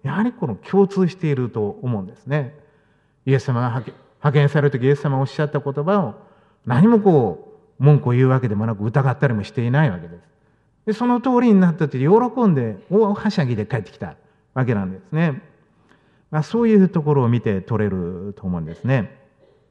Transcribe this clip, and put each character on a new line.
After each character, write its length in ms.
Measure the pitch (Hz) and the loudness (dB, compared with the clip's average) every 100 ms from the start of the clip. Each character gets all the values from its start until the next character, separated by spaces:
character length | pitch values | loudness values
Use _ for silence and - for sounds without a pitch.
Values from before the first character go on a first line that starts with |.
や 80 | 139 | -6
は 100 | 156 | -2
り 100 | 240 | -2
こ 140 | - 151 | -4 -6
の 80 | |
共 320 | 98 - 190 196 | -8 -2 2 2
通 220 | 185 180 | 2 -2
し 80 | - | -2
て 140 | 156 | -2
い 40 | |
る 160 | 131 120 | -2 -2
と 280 | 113 101 - | -4 -6 -6
思 160 | 127 110 | -6 -6
う 20 | |
ん 40 | 95 | -8
で 80 | |
す 120 | - 127 | -14 -6
ね。 280 | 147 123 - _ _ _ _ _ _ - | -4 -4 -10 _ _ _ _ _ _ -2
イ 80 | |
エ 40 | 135 | 0
ス 60 | |
様 160 | - 120 | 0 -2
が 80 | 123 | -2
派 220 | 113 107 | -4 -8
遣、 40 | - _ _ | -16 _ _
派 140 | 147 | 0
遣 160 | 147 143 | 2 2
さ 120 | 156 | 2
れ 80 | 143 | 0
る 20 | |
時、 140 | 135 | 0
イ 40 | 127 | 0
エ 60 | |
ス 80 | 143 | 0
様 140 | 147 135 | 0 -2
が 60 | |
お 20 | |
っ 20 | 135 | -4
し 120 | - | -4
ゃ 40 | |
っ 60 | 147 | -6
た 80 | 147 | -4
言 140 | 139 139 | -6 -6
葉 140 | 151 202 | -2 -2
を、 140 | - - - _ _ _ | -2 -6 -20 _ _ _
何 220 | 117 123 208 | -4 2 4
も 140 | 233 | 6
こ 480 | 202 156 110 85 - - _ - | 4 4 2 -4 -14 -20 _ 2
う、 20 | |
文 160 | 135 143 | 4 4
句 120 | 120 | 4
を 20 | |
言 140 | 123 131 | 2 4
う 20 | |
わ 120 | 131 | 2
け 80 | 117 | 0
で 60 | |
も 120 | 104 113 | -2 -2
な 100 | 104 | -4
く、 80 | |
疑 260 | 107 127 135 | -2 0 0
っ 80 | - | 0
た 80 | 139 | 0
り 80 | |
も 80 | 110 | -2
し 80 | 98 | -4
て 140 | - | -4
い 60 | 120 | -2
な 140 | 135 | 0
い 60 | 151 | 0
わ 80 | 87 | -2
け 80 | 82 | -10
で 100 | 85 | -20
す。 120 | _ _ _ _ _ _ - | _ _ _ _ _ _ -8
で、 60 | |
そ 140 | 214 247 | -4 -2
の 140 | 240 | 0
通 200 | 262 247 | 0 2
り 120 | 240 | 4
に 80 | 202 | 4
な 100 | 180 | 4
っ 40 | |
た 140 | 156 151 | 2 -2
と 100 | 127 | -2
喜 80 | 139 214 247 254 226 | 2 4 2 0 0
ん 80 | |
で、 240 | 143 113 101 - | 2 -2 -6 -2
大 220 | 190 214 | 0 2
は 180 | 208 214 | 0 -2
し 80 | 190 | -2
ゃ 60 | |
ぎ 120 | 135 113 | -2 -2
で 100 | 104 | -4
帰 100 | 120 | -6
っ 40 | |
て 80 | 90 | -8
き 80 | - | -12
た 160 | - - _ _ _ | -14 -14 _ _ _
わ 100 | 131 | -4
け 100 | 123 | -2
な 100 | 107 | -2
ん 80 | 95 | -4
で 80 | 95 | -8
す 120 | - | -8
ね。 300 | 156 170 135 - _ _ _ _ _ _ _ _ | -4 -2 -4 -12 _ _ _ _ _ _ _ _
ま 80 | 151 | -6
あ、 20 | |
そ 200 | 151 233 | -4 0
う 60 | 233 | 4
い 60 | 214 | 4
う 120 | 185 | 4
と 140 | 175 | 2
こ 120 | 151 | 0
ろ 100 | 143 | 2
を 40 | 117 | 2
見 120 | 120 | 0
て 200 | 113 95 | 0 -4
取 240 | 90 110 | -2 -2
れ 60 | 104 | -2
る 440 | 92 87 90 101 101 | -2 -6 -8 -12 -12
と 80 | |
思 140 | 95 87 | -8 -6
う 20 | |
ん 40 | |
で 100 | 80 | -8
す 100 | 82 | -8
ね。 360 | 123 135 92 - _ _ _ _ _ | -2 -2 -2 -10 _ _ _ _ _